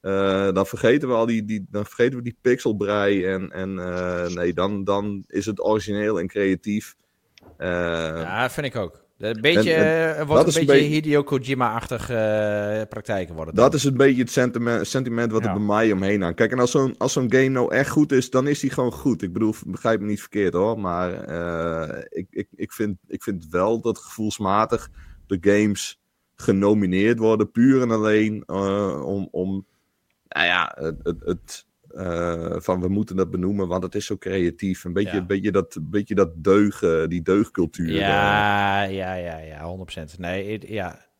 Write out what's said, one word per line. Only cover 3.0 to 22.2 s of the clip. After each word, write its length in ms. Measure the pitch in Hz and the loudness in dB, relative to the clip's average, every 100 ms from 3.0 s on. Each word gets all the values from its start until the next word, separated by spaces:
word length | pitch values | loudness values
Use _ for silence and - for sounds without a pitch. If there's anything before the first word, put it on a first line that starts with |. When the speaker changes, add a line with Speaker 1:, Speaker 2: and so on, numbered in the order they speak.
| 101 101 90 | 2 2 0
Speaker 1:
En, 260 | 95 92 | -2 -6
en, 280 | 90 95 95 | -8 -6 -6
eh, 480 | 90 90 90 87 87 | -6 -4 -4 -2 -4
nee, 260 | 87 87 | -2 -2
dan, 300 | 85 95 101 | 0 -2 -2
dan 400 | 95 101 104 98 - | -2 -2 -2 -8 -6
is 180 | 98 101 | -6 -4
het 180 | 101 | -2
origineel 560 | 101 107 95 104 104 101 | 0 0 0 -2 -2 -2
en 80 | 90 | -2
creatief. 680 | 104 98 92 - 104 - _ _ _ _ _ - _ | 0 0 0 -2 -4 -4 _ _ _ _ _ -20 _
Eh, 100 | 90 87 85 82 80 80 | -4 -2 -2 -2 -4 -6
Speaker 2:
Ja, 280 | 82 101 123 | -6 -4 -4
vind 160 | - 139 | -4 -6
ik 100 | 120 | -6
ook. 260 | 90 - _ _ | -8 -10 _ _
Een 240 | 107 110 | -6 0
beetje, 320 | 135 170 175 | 2 4 4
Speaker 1:
en, 420 | 160 156 165 160 151 | 4 2 2 0 -2
en 20 | |
Speaker 2:
eh, 60 | 151 | 2
wordt 20 | |
Speaker 1:
dat 60 | 156 | 4
Speaker 2:
een 60 | 160 | 4
Speaker 1:
is 80 | 156 | 4
een 100 | 147 | 6
Speaker 2:
beetje 160 | 139 | 6
Speaker 1:
beetje 120 | 147 | 6
Speaker 2:
Hideo 300 | 156 156 147 | 0 2 2
Kojima-achtige, 920 | 143 135 120 131 120 113 - 117 - 120 | 2 -4 -2 -2 -2 -2 -6 -8 -4 0
eh, 720 | 110 107 107 104 104 107 107 | 0 2 0 -2 -2 -4 -6
praktijken 460 | 110 - 101 85 82 | -10 -4 -4 -4 -8
worden 200 | 80 80 | -2 4
Speaker 1:
Dat 160 | 127 | 4
Speaker 2:
dan. 80 | 147 | 4
Speaker 1:
is 60 | 139 | 0
een 120 | 127 | 4
beetje 240 | 139 127 | 4 4
het 100 | 120 | 0
sentiment, 560 | - 127 120 117 113 - | 2 0 0 0 0 -2
sentiment 440 | 135 127 117 117 | -4 -2 -2 0
wat 120 | 110 | 0
Speaker 2:
Ja. 40 | 107 | 0
Speaker 1:
er 60 | |
bij 100 | 95 104 | -2 2
mij 260 | 104 113 | 4 4
omheen 300 | 95 98 104 | 2 0 0
hangt. 160 | 87 85 | 0 0
Kijk, 140 | 113 | 0
en 80 | 127 | 2
als 120 | 123 | 2
zo'n, 240 | 151 131 - | 2 0 0
als 160 | 135 | -2
zo'n 180 | - 127 | 0 2
game 160 | 131 135 | 4 4
nou 260 | 131 123 | 2 0
echt 160 | 123 139 | 0 2
goed 220 | 131 147 | 2 4
is, 180 | 127 123 | 2 2
dan 180 | 131 143 | 0 2
is 120 | 143 | 0
die 100 | 135 | -2
gewoon 220 | - 123 | 0 -2
goed. 300 | - 143 101 | 0 -2 -2
Ik 120 | 95 | -4
bedoel, 200 | 87 107 107 - | 0 0 -2 -10
begrijp 340 | 92 113 113 | -4 0 0
me 60 | 104 | 0
niet 120 | 104 | -6
verkeerd 340 | - 104 95 | -4 0 0
hoor, 260 | 87 104 113 | 2 0 0
maar, 340 | 92 85 90 | -4 -2 -4
eh, 880 | 90 - 85 87 85 85 82 78 - - | -6 -8 -6 -4 -4 -2 -4 -6 -10 -10
ik, 180 | - | -10